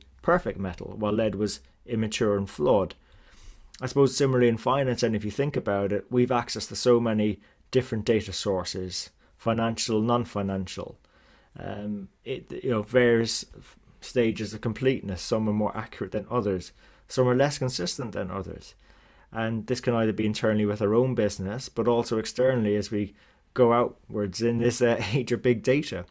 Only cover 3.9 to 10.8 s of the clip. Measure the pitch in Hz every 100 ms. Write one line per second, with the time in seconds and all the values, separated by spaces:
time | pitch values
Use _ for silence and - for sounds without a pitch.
3.9 | 143 135 127 139 127 120 113 123 139 131
4.9 | 117 117 107 104 104 143 - - 101 101
5.9 | 101 - 123 123 123 120 110 - 101 127
6.9 | 120 117 107 107 98 _ _ _ 131 120
7.9 | 113 107 110 92 - 107 92 87 95 92
8.9 | - - _ _ _ 113 113 113 113 -
9.9 | 110 113 120 117 104 98 95 92 -